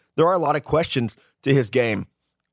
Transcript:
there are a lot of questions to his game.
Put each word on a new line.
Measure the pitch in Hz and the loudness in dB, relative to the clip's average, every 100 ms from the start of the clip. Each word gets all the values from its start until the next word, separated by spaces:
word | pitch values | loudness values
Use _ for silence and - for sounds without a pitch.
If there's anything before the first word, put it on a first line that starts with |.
| _ - | _ 0
there | 160 | 2
are | |
a | 185 | 2
lot | 147 151 | 0 -2
of | |
questions | - 147 170 139 117 - _ _ | 0 -2 0 -2 -4 -8 _ _
to | 143 | 0
his | 139 110 | 0 2
game. | 123 117 101 - _ _ _ _ | 0 0 -2 -8 _ _ _ _